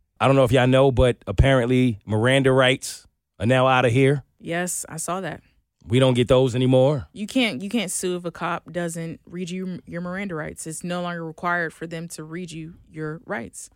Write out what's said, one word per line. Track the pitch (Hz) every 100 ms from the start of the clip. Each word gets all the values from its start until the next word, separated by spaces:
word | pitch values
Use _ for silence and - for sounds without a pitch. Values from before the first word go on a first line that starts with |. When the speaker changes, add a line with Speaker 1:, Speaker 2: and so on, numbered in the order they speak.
| _ -
Speaker 1:
I | 120
don't |
know | 135
if | 127
y'all | 131 127
know, | 131 139
but | 127 127 - -
apparently | 101 135 131 120 127 127 104 -
Miranda | 107 120 135 131
rights | 131 127 131 - - _ _ _ -
are | 113
now | 131 131
outta | 127 127
here. | 123 135 139 - _
Speaker 2:
Yes, | 139 170 180 - -
I | 160
saw | - 185
that. | 170 - _ _ _ _
Speaker 1:
We | - 123
don't | 131
get | 123 123
those | 127 131
anymore. | 123 127 131 131 143 -
Speaker 2:
You | 180 208
can't, | 262 226 135
you | 196
can't | 240 185
sue | - 185 180
if |
a | 175
cop | - 175 170 -
doesn't | 170 170 170 165 - -
read | 175 175
you | 185 185 170
your | - 170
Miranda | 180 185 202 156
rights. | 156 143
It's | 160 156
no | 175 180
longer | 175 170 165
required | 156 175 175 160
for | - 165
them | 165 165
to | -
read | 156 170 175
you | 160 160 - _
your | 156 156 165 -
rights. | 208 110 - -